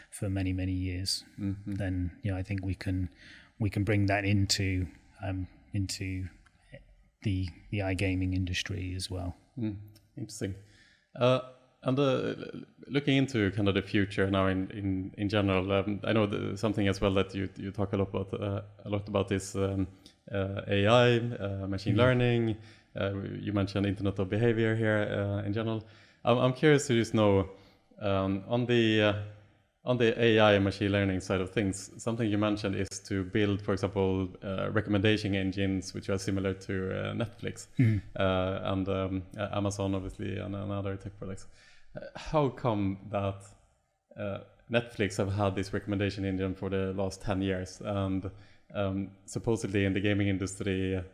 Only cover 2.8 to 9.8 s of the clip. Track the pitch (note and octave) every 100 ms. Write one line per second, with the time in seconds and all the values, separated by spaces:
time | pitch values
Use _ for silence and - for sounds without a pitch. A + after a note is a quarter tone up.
2.8 | - F#2 F#2 - - - - - G#2 G#2
3.8 | G2+ G#2 G2+ G2+ G2 G#2 G2 - G2 F#2
4.8 | F2 - - - G2 F#2 F2 - - G2+
5.8 | F#2+ - F#2+ F#2 F#2 - _ _ _ -
6.8 | - - _ _ A2 F#2 F#2 - - G#2
7.8 | F#2+ F#2 G2 F#2 F#2 F#2 F#2 F#2 - F#2+
8.8 | F#2 F#2 F#2 F2+ F2+ - _ - G#2+ G2+